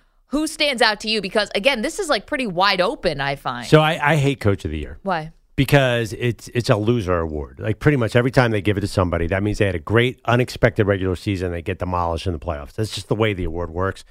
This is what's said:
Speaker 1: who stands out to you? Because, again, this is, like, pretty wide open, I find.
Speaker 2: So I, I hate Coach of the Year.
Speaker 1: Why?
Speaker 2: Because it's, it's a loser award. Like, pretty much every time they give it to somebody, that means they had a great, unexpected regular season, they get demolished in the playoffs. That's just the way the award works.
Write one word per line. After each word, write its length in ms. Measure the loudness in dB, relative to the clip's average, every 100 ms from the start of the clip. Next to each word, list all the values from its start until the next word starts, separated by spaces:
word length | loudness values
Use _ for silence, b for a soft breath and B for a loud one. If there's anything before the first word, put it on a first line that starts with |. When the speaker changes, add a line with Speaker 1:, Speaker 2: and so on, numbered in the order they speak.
| _ _ _
Speaker 1:
who 200 | -4 -4
stands 340 | -2 0 4
out 200 | 2 2
to 80 | -2
you? 100 | -4
Because, 320 | -2 -2 -2
again, 280 | 0 0 0
this 180 | -2 -4
is, 80 | -2
like, 200 | -2 -2
pretty 200 | -6 -4
wide 320 | 0 2 2
open, 400 | 0 -2 -4 -4
I 160 | -4 -6
find. 320 | -6 -8 4
Speaker 2:
So 140 | 4
I, 300 | 6 2 2
I 40 | 2
hate 240 | 2 2
Coach 240 | 0 0
of 80 | -2
the 60 | -6
Year. 200 | -8 -8
Speaker 1:
Why? 300 | -6 -4 -6 -16 _ -2
Speaker 2:
Because 560 | 4 4 4 0 -4
it's, 340 | -4 -4 -4 -6
it's 160 | -2 0
a 80 | 2
loser 420 | 2 0 0 0
award. 400 | -2 -4 -8 -8
Like, 200 | -6 0
pretty 180 | 2 2
much 180 | 2 2
every 160 | 2
time 200 | 4 4
they 100 | 2
give 160 | 0 0
it 40 |
to 60 | 0
somebody, 400 | 2 2 2 0
that 160 | 0
means 140 | 0 0
they 80 | 0
had 100 | -2
a 40 |
great, 420 | 0 2 2 -2
unexpected 640 | 0 2 0 2 2 4 2
regular 300 | 2 0 -2
season, 340 | -2 -2 -2
they 100 | -4
get 180 | -6 -6
demolished 460 | -2 -2 0 -2 -4
in 60 |
the 80 | -4
playoffs. 320 | -6 -8 -8
That's 240 | -6 -6 -4
just 140 | -4
the 60 | 0
way 180 | 0
the 100 | 0
award 260 | -4 -4 -6
works. 360 | -4 -4 -4 -12